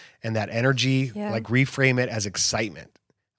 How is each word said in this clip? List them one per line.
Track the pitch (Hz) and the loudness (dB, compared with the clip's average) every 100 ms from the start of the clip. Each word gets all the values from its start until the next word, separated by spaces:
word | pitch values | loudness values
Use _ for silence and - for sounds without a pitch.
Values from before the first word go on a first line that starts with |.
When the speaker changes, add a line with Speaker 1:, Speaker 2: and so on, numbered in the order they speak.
| - _ | -20 _
Speaker 1:
And | 113 110 | -4 -2
that | 104 | -2
energy, | 113 131 127 131 131 131 208 | 2 2 2 2 2 0 -4
Speaker 2:
Yeah. | - | -4
Speaker 1:
like, | 113 110 | -4 0
reframe | 123 135 - 131 123 | 2 2 4 4 4
it | 123 | 0
as | 113 101 | -2 -4
excitement. | - - 110 110 76 - _ _ _ _ | -2 0 0 -4 -8 -18 _ _ _ _